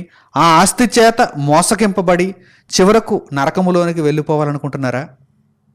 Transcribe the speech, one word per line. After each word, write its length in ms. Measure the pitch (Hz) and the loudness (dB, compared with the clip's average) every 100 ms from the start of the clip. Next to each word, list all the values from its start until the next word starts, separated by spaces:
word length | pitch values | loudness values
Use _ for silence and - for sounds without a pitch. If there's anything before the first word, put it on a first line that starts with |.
| 175 _ _ 135 | -8 _ _ 0
ఆ 100 | 165 | 4
ఆస్తి 320 | 160 196 - 233 | 4 2 0 0
చేత 320 | 240 226 226 214 147 | 2 2 2 -2 -2
మోసగింపబడి 840 | 143 156 180 196 214 190 180 175 185 190 _ _ _ | 0 2 2 0 -2 0 0 0 -2 -8 _ _ _
చివరకు 440 | - 185 220 - 202 - | 0 4 2 0 -6 -6
నరకములోనికి 680 | 139 139 190 180 175 170 165 | -4 -2 -2 0 0 0 -2
వెళ్ళిపోవాలనుకుంటున్నారా? 1000 | 147 151 147 151 147 143 143 139 127 123 160 _ _ _ _ _ _ | -2 -2 -2 -2 -2 -4 -8 -6 -4 -6 -8 _ _ _ _ _ _